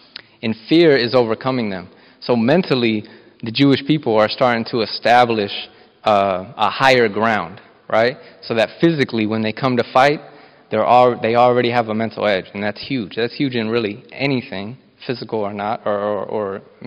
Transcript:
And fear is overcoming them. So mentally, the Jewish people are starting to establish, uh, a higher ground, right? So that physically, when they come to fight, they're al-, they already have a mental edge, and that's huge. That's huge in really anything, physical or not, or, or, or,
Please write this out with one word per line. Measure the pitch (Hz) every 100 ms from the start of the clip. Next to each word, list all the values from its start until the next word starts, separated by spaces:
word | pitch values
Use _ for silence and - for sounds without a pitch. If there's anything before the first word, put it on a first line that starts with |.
| _ - _ _
And | 117 107 -
fear | 160 165 135
is | 117
overcoming | 123 113 110 131 131 107
them. | 92 90 _ _ _
So | - 120
mentally, | 113 170 180 135 117 107 - - - _
the | 113
Jewish | 113 139 135
people | - 151 127 107
are | 107
starting | - 127 117 113
to | 120
establish, | 104 - 110 120 120 113 98 - - _ _ _
uh, | 110 104 98 92 95 -
a | 104
higher | - 135 127 113
ground, | 104 113 107 85 104 - _ _
right? | 107 120 147 - -
So | -
that | 113 104 -
physically, | 170 156 127 117 107
when | 110
they | 110
come | 107 131 123
to | -
fight, | 127 143 151 - - - _ _
they're | 110
al-, | - 120 127 113
they | 110
already | 120 123 123 120
have | 123 110
a |
mental | 107 110 107 104
edge, | 92 -
and | 101
that's | 104 - -
huge. | 135 87 -
That's | 117 -
huge | 143
in | 123 110
really | 120 107 101 -
anything, | - 139 127 - 95 101 131 _ _ -
physical | 120 113 110
or | 101
not, | 104 104 117
or, | 110 104
or, | 104 104
or, | - 107 101 98 - _